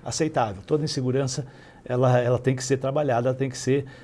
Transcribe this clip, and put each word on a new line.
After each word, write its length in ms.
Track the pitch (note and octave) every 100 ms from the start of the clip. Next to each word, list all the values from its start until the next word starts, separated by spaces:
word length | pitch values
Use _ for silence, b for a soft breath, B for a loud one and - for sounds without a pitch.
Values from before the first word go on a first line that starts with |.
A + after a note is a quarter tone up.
aceitável. 600 | - - D#3 D3 A2+ F#2+ -
Toda 180 | D3+
insegurança, 640 | D3 - B2+ C3 C3+ - B2+ B B B -
ela, 340 | B2 B2+ B2
ela 200 | A#2+ B2
tem 160 | C3 B2+
que 80 |
ser 140 | - C3
trabalhada, 520 | C3 C#3+ D3 A#2 B2
ela 80 | B2+
tem 120 | C3+
que 80 | B2+
ser 280 | - C#3 C3 B